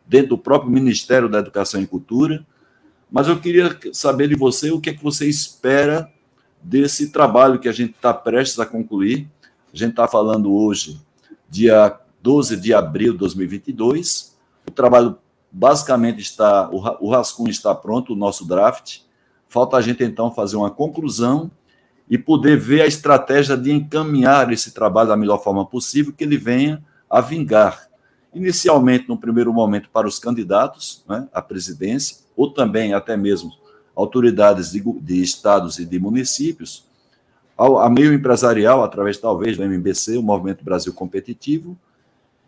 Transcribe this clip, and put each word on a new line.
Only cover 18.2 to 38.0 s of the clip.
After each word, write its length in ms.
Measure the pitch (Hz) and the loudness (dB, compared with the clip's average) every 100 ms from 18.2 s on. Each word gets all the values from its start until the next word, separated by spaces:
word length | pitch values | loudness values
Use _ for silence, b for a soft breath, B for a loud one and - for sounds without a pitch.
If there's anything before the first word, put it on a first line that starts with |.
| 101 - | -4 -4
draft. 580 | 85 90 110 - - - _ _ _ _ _ | -4 2 2 0 -12 -20 _ _ _ _ _
Falta 300 | 120 123 131 | -2 0 0
a 40 | |
gente, 220 | 117 120 | 0 -2
então, 300 | 120 - 117 | -4 -2 -4
fazer 240 | 117 101 107 | -4 -4 -2
uma 140 | 101 | -4
conclusão 760 | - 156 165 147 104 120 147 170 - _ _ _ _ - | -4 -6 -6 -8 -2 -2 -2 -4 -14 _ _ _ _ -4
e 80 | - | -4
poder 400 | - 143 139 143 | 0 2 4 2
ver 260 | 110 147 | 2 2
a 40 | 151 | 2
estratégia 720 | - 147 135 - 139 143 131 | 2 2 2 4 2 2 0
de 160 | 131 | 0
encaminhar 800 | 147 147 156 156 143 127 139 123 | -2 -2 -4 -2 2 4 4 2
esse 200 | 110 104 | -2 -6
trabalho 360 | - 107 101 110 | -2 0 2 2
da 80 | 104 | 2
melhor 260 | 104 101 | 0 0
forma 240 | 104 98 95 | -2 -4 -4
possível, 460 | 127 - 147 147 | -8 -4 -4 -4
que 100 | - | -4
ele 140 | 151 139 | -4 -2
venha 440 | 107 127 147 151 b b b | -2 -2 -2 -4 b b b
a 100 | 120 | 0
vingar. 680 | 120 156 123 107 98 - _ _ _ _ _ | 0 -4 2 4 4 0 _ _ _ _ _
Inicialmente, 760 | 175 185 180 180 147 127 127 127 | -8 -4 0 2 4 4 2 0
no 100 | 113 | -8
primeiro 340 | 117 117 117 | -2 0 0
momento, 380 | 117 107 101 - | 0 0 -2 -4
para 160 | 113 107 | -4 -4
os 100 | - | -4
candidatos, 880 | 120 117 92 98 147 - - - - | -8 -6 -2 0 0 -4 -14 -12 -10
né, 200 | 110 135 | -10 -8
à 100 | - | -12
presidência, 760 | - 95 90 78 95 135 - - _ - | -10 -12 -12 -8 -6 -6 -6 -12 _ -4
ou 120 | 139 | -2
também 460 | 139 113 113 107 | 0 0 0 -2
até 220 | 101 107 107 | -4 -4 -4
mesmo 340 | 101 92 85 - b b b | -2 -2 -4 -18 b b b
autoridades 800 | - 101 123 120 98 104 95 82 | -6 -4 2 2 4 4 4 -2
de 80 | 101 | -6
gu-, 220 | 110 - | -6 -8
de 200 | 78 92 | -4 -2
estados 600 | 90 - 104 101 90 87 | -2 -2 0 0 0 -10
e 40 | |
de 140 | 85 90 | -8 -6
municípios, 880 | 98 123 127 - 156 156 76 - _ _ _ _ _ _ _ - | -4 -4 -4 -4 -6 -8 -14 -18 _ _ _ _ _ _ _ 2
ao, 240 | 127 120 | 4 6
a 100 | 117 | 4
meio 240 | 120 | 4